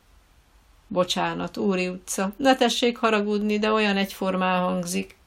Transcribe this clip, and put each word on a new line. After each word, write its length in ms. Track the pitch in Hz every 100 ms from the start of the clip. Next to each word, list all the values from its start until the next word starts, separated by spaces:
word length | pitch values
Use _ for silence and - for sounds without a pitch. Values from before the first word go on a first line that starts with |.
| _ _ _ _ _ _ _ _ -
Bocsánat, 680 | 180 180 185 170 170 175 240
Úri 300 | 214 185 185
utca, 460 | 185 - - 196 -
ne 180 | 262 262
tessék 420 | 233 - 240 233
haragudni, 640 | 226 214 208 208 208 208
de 120 | 214
olyan 260 | 220 208 196
egyformán 680 | 196 - 190 185 185 185
hangzik. 540 | 180 185 175 190 190 -